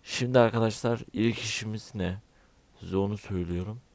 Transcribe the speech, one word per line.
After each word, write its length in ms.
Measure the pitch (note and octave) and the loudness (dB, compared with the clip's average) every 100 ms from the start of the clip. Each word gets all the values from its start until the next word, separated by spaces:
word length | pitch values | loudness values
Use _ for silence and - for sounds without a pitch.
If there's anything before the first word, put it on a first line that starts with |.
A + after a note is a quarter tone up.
Şimdi 360 | - - B2 B2+ | -8 -4 4 6
arkadaşlar 600 | A#2 A2+ A2+ G#2+ A#2+ A#2 - | 6 6 2 2 -2 -2 -4
ilk 260 | F#2+ A2+ A2 | 0 2 2
işimiz 520 | A2 - A2 G#2+ - | -4 -6 -6 -8 -8
ne? 240 | G#2 F2+ F#2+ _ _ _ _ _ - | -4 -4 -4 _ _ _ _ _ -18
Size 180 | E2+ F#2 | -4 0
onu 200 | G2+ G#2 | 0 -4
söylüyorum. 640 | - F#2+ E2+ F2 F#2+ A#2 _ | -6 -4 -2 -4 -4 -10 _